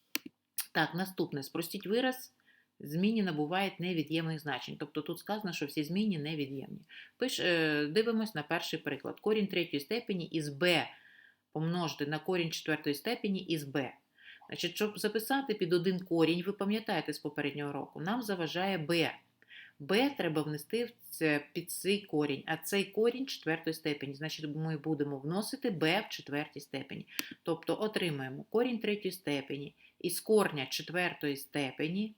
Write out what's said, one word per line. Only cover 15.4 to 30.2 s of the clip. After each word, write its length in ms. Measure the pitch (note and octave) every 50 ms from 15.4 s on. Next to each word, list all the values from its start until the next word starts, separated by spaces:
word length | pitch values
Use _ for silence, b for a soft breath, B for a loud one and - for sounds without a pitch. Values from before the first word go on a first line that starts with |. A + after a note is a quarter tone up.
| C4+ - G#3
під 180 | G#3+ F#3 D#3+
один 280 | F3+ F3 E3 F#3+ F#3 F3
корінь, 420 | F3+ - E3+ E3 D#3+ D#3 E3+ F3
ви 100 | E3+ G3+
пам'ятаєте 600 | G3+ - G3+ G3 G#3+ A3 G#3+ - G3 D#3 D3 -
з 60 | D3 -
попереднього 540 | - D3 - D3+ C#3+ C#3 C#3 D3 D3 C#3+
року, 280 | C#3+ C3+ - - - D3
нам 220 | D3+ F#3 A3+ B3+
заважає 560 | A3+ G#3 G3 F3 E3 C#3+ - F3 F#3+ G3 F#3+ E3
b. 320 | D#3 C#3+ E3+ E3 D3+ A#2+ - - _ _ _ _ B B B B B B B B
b 360 | C#3+ C3+ F#3+ A3+ C4 C#4+ C#4
треба 260 | - F3+ E3 D3+ D#3
внести 420 | D3 D#3 D3+ D3 - - - A#3 A#3+
в 80 | A#3 - _ - -
це, 380 | - - D#3+ D#3 D3 C#3+ - -
під 180 | - E3+ E3 -
цей 300 | - - - F#3 G#3 G3+
корінь, 420 | G3+ - - D3 D3+ C#3+ C3+ C3+ -
а 100 | D#3+ D#3+
цей 280 | D#3 - - G3+ G3 F#3+
корінь 420 | G3 - G#3 A3 A#3+ B3 B3+ C4+
четвертої 480 | - - - - D#3 D#3+ D#3+ - D#3+ D#3+
степені. 400 | - - D#3 D3 C#3+ C#3+ C#3 C3+
Значить, 420 | C3+ D#3 D#3+ - - D#3 D3 C#3+
ми 200 | D#3 D#3+ D#3+ D#3+
будемо 420 | C#3+ C#3+ D#3 D#3 C#3 D3 C#3+ C#3+ C3
вносити 520 | C3+ D3+ F3 G3+ G#3+ - - - - A#3+
b 360 | F#3+ D3 D#3 D#3+ F3 G#3+ A3
в 20 | -
четвертій 520 | - - - - C#3+ D3 D3+ - - -
степені. 460 | - - - C3+ C3 - - - - B B B B B B B
Тобто 380 | - F3 D#3+ D#3+ - - D#3+ -
отримаємо 640 | G#3+ G#3+ G#3+ G3 F#3 E3+ D3 C#3 C3 C3 C3+ D3 - _
корінь 280 | - A3 B3 B3+ A#3 A3
третьої 340 | - G#3 G#3 G#3 - F#3
степені 640 | F3 - - D3 D3 C#3 C3+ - C#3 C#3+ C#3+ D3 - b b b b b -
із 160 | F3+ - -